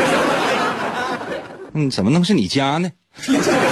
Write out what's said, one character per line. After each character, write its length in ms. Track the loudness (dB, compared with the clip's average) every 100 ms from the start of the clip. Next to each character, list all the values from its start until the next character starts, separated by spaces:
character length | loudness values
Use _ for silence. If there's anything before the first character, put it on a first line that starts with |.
| 2 2 2 0 0 0 -2 -4 -4 -4 -4 -6 -8 -10 -10 -16 -8 -2
嗯， 140 | -2
怎 160 | 0 2
么 60 |
能 120 | 4
是 100 | 4
你 140 | 2 2
家 300 | 0 2 0
呢？ 140 | -2 -6 _
<laughs> 80 | -8 0 2 2 2 2